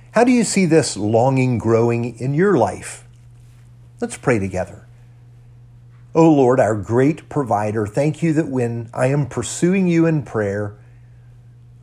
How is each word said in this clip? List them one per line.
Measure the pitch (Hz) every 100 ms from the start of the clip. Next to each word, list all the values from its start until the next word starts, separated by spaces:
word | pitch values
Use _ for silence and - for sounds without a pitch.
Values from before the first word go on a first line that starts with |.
| -
How | -
do | 247
you | 247 208
see | - 185
this | 160 - -
longing | 104 113 127 131 127 120
growing | 110 113 117 117 120 120
in | 131
your | 143 196 170
life? | 101 92 - - - - - - - - - - - -
Let's | 233 -
pray | - 113
together. | 98 90 90 - - - - - - - - - - - - - - 160
O | 165
Lord, | 147 123 127
our | 107 110
great | 98 117 135 156 -
provider, | - 117 104 107 107 104
thank | - 147 151
you | 165
that | 156 151
when | 131 120 117 117
I | - 127
am | 143 143
pursuing | - 113 - 170 196 185
you | 165 165
in | 156
prayer, | 117 113 104 101 104 107 - - - - - - - - - -